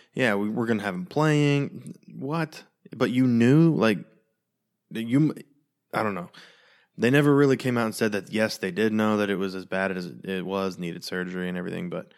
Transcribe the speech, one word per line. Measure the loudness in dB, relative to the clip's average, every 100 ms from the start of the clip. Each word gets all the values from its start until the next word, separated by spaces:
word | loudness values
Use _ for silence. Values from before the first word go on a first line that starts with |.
| _
Yeah, | -2 0 0
we, | -2
we're | -2 -2
gonna | -2
have | -2
him | -6 -4
playing. | 0 2 2 2 0 -2 -8 -16 -18 -18 -12
What? | -8 -6 -6 -10 -20 _ -14 -2
But | 0
you | 2 4
knew, | 6 6 8 6
like, | 4 2 2 -4 _ _ _ _ _ _ _ _
that | -10
you, | 0 2 2 -2 -14 _ _ _ _
I | -4
don't | -2
know. | -4 -8 -16 -20 _ _ _ _ -2
They | 2
never | 4 6
really | 6 4 2
came | 0 -2
out | -2
and |
said | 0 -2
that, | -2 -4
yes, | -2 -2 -2
they | -4
did | 0 0
know | 2 2 2
that | 0
it | -2
was | -4
as | -8
bad | -8 -4 -4 -4
as | -8 -10
it | -8 -6
was, | -4 -4 -4 -6
needed | -8 -8
surgery | -8 -8 -6 -6 -6
and | -6
everything. | -8 -8 -8
But, | -10 -12